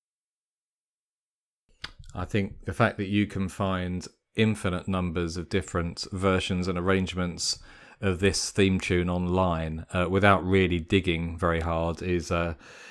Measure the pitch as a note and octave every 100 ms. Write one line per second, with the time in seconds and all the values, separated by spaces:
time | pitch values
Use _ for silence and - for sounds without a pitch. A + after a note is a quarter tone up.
0 | _ _ _ _ _ _ _ _ _ _
1 | _ _ _ _ _ _ _ _ - -
2 | - - F2+ G#2+ G2 - - F#2+ A2+ -
3 | G2 G2+ G2+ F#2+ F#2+ - G2 F#2 F2+ F2+
4 | - _ _ - A2 G#2 F#2+ F2+ - F#2+
5 | F2+ E2+ E2+ F2 E2 G2 - F2 E2+ -
6 | - F#2+ F#2+ F#2 - F#2 F2+ F2 F#2 F#2+
7 | F#2 F#2 F2 E2 - - - - - -
8 | G2+ F2 G2 - - - G2 F#2 - F2+
9 | F2 F2+ F2+ F#2 F#2 E2 D#2+ D#2+ - F#2
10 | F2 F#2+ G2+ F#2 F2+ F#2+ F#2 F2 D#2 G2
11 | F2+ E2 E2+ E2 E2+ E2 E2+ E2 E2 D#2+
12 | F2+ F2+ E2 E2+ E2+ E2+ - - -